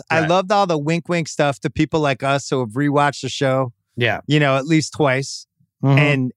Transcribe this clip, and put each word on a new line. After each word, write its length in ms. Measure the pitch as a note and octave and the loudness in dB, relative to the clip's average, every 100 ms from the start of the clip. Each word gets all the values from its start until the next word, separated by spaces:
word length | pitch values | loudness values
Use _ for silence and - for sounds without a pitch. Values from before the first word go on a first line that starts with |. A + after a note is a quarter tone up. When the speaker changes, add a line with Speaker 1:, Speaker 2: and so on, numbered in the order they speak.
| - | -2
Speaker 1:
I 120 | D#3+ | -2
Speaker 2:
Right. 80 | D#3+ | 2
Speaker 1:
loved 220 | F3+ F#3 | 0 2
all 140 | G#3 G3 | 0 0
the 100 | D#3+ | 0
wink, 300 | C#3+ E3+ - | 0 -2 -2
wink 180 | F3 D#3 | -4 -4
stuff 320 | - D3 C3 | 0 0 0
to 100 | D3+ | -6
people 280 | - D#3 E3 | -2 -2 0
like 240 | D3 C3+ | 0 0
us 260 | C3+ C#3 - | 0 -2 0
who 120 | C3+ | -2
have 100 | A#2+ | -2
rewatched 480 | A2+ C#3+ C#3+ C#3+ - | -2 0 2 0 -2
the 60 | B2+ | -8
show, 440 | - C#3 C3 B2+ - _ - | -2 0 0 -2 -8 _ -2
Speaker 2:
Yeah. 240 | A#2+ F2+ - | -2 -2 0
Speaker 1:
you 100 | D3+ | 2
know, 180 | C#3+ C3+ | 2 0
at 100 | C#3 | 2
least 260 | D#3+ - | 0 0
twice. 540 | - D3 C3 C#3 - - _ _ _ | 0 0 0 -4 -12 -18 _ _ _
Speaker 2:
Mm-hmm. 160 | C3+ C#3 | 2 4
Speaker 1:
And 340 | D3 C#3 B2+ | 4 2 -2